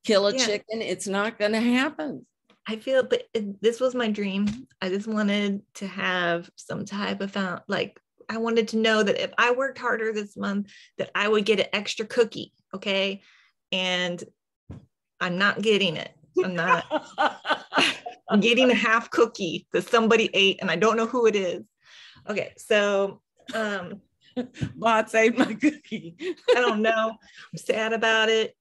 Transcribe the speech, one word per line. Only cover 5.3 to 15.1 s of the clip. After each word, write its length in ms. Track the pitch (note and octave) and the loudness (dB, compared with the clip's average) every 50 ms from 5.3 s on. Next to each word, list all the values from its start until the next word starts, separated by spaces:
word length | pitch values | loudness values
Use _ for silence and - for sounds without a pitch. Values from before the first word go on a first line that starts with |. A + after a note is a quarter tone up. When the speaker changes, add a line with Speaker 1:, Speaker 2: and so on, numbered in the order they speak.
| G3+ G#3 G3+ G3+ G3 G3 _ _ _ | 0 0 0 -2 -2 -4 _ _ _
Speaker 2:
to 120 | - G3+ | -12 -12
have 640 | F#3+ F#3 F#3+ F#3 F#3 F3+ F3+ F3 E3+ E3+ E3+ F3 - _ | -10 -8 -4 -2 -2 0 0 0 0 0 -2 -4 -10 _
some 300 | - - - - - G3 | -20 -12 -10 -8 -8 -8
type 340 | G3+ G3+ G3+ G3+ F#3+ G3+ G3 | -8 -6 -6 -4 -4 -4 -4
of 120 | G3 G3 | -6 -6
found, 300 | - G3+ F#3+ F#3 F3 - - | -4 -4 -4 -4 -6 -8 -6
like, 320 | - G3+ - - - _ - _ _ _ _ - - | -6 -4 -4 -4 -4 _ -20 _ _ _ _ -14 -10
I 80 | G#3+ | -6
wanted 300 | A3+ A3+ A3+ A3+ A#3 A3 G#3+ | -4 -2 0 2 2 0 2
to 80 | A3 | 0
know 240 | A3 A3 A3 A3 G#3+ G#3 | 0 2 4 4 4 4
that 180 | G3+ - - | 2 2 0
if 120 | F#3+ F#3 - - | -2 -4 0 0
I 120 | A3+ A#3+ | 2 2
worked 280 | B3 B3 C4+ C4+ B3 A#3 | 2 0 -2 -4 -6 -4
harder 340 | A#3+ A#3+ A3+ A3+ A3 A3 G#3+ | -4 -4 -2 -2 -2 -4 -4
this 240 | G#3+ G#3 G#3 - | -6 -8 -8 -10
month, 340 | G3+ G3 G3 G3 G3+ G3+ - - - - _ _ | -8 -6 -4 -4 -4 -6 -6 -12 -20 -20 _ _
that 120 | - - - _ | -8 -8 -6 _
I 120 | F3+ G3+ | -2 0
would 180 | G#3+ A3 G#3+ G3+ | 2 2 2 2
get 140 | G#3 G#3+ F#3+ | 2 2 2
an 60 | - - - | 2 -2 -2
extra 320 | G#3 G3+ - - - A3 | -6 -4 -6 -6 -6 -8
cookie. 480 | G#3+ - B3 A3+ G#3 - - - - _ _ _ _ - | -4 2 0 0 0 0 -12 -14 -14 _ _ _ _ -14
Okay. 460 | F#3+ - G#3 F#3+ G3 F#3+ G3 G3 G3 _ _ _ _ _ _ _ _ _ _ | -8 -4 -2 -2 0 0 -2 -4 -8 _ _ _ _ _ _ _ _ _ _
And 520 | - F#3 F#3 F#3 F3+ F3+ F3+ F3+ F3 - - - _ _ _ _ _ _ _ _ - - - _ _ _ _ _ | -4 -4 -2 -2 -2 -2 -2 -4 -4 -8 -10 -16 _ _ _ _ _ _ _ _ -20 -20 -20 _ _ _ _ _